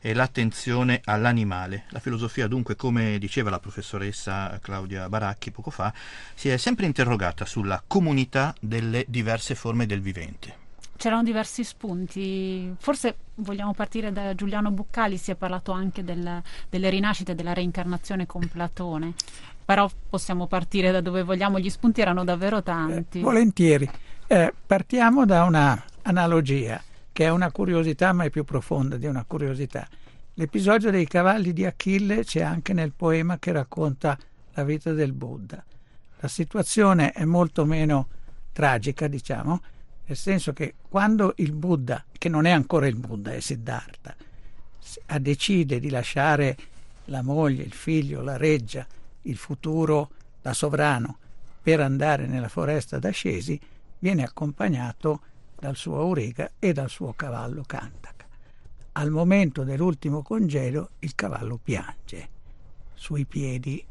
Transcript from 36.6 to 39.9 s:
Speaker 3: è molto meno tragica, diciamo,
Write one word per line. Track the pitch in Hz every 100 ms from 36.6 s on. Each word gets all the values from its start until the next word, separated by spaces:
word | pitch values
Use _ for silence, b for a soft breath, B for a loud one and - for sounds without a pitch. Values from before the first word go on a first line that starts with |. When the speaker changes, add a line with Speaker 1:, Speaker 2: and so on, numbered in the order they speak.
| - - 202 180 147
Speaker 3:
è | -
molto | 160 175 170 -
meno | 151 160 156 143 131 b b b -
tragica, | - 147 123 104 131 151
diciamo, | 143 - 113 127 175 b b b